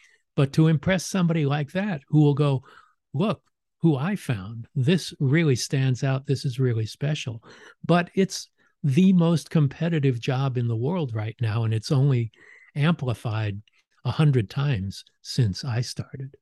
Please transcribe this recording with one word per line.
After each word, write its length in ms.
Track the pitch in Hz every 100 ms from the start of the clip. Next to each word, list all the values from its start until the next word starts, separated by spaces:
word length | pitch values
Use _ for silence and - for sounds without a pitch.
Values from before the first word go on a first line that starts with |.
| _ _ _ -
But 160 | 139
to 140 | - 160
impress 380 | 156 175 185 -
somebody 400 | 196 175 165 139
like 260 | 147 139
that 300 | 185 208 180 -
who 100 | 151
will 140 | 147
go, 300 | 139 147 131 - - _ _ _
"Look 280 | 135 208 - _ _ _ _
who 140 | 165 135
I 220 | 160 208
found. 500 | - 110 92 117 113 143
This 380 | 127 190 - -
really 340 | 135 156 160 123
stands 480 | - 139 135 123
out. 220 | 139 135 139
This 180 | 135
is 160 | 143 120
really 260 | 127 113 110
special." 560 | - 143 151 - 113 - - - - -
But 240 | 170 175 -
it's 340 | 190 - - _ _ _
the 300 | 151 131 185
most 360 | 185 165 170 -
competitive 720 | 165 143 - 165 165 139 120
job 380 | 127 127 139 123
in 100 | 120
the 80 | 113
world 400 | 131 185 139 107
right 220 | 107 -
now, 240 | 113 110
and 100 | 110
it's 180 | 110 -
only 420 | 135 143 123 117 - - - - 151
amplified 840 | 151 170 127 110 113 110 107 101 - _ _ _
a 80 | 127
hundred 380 | - 156 127 98
times 560 | - 143 113 98 - - _
since 420 | - - 113 90
I 160 | 143 120
started. 560 | 123 - - 135 135 -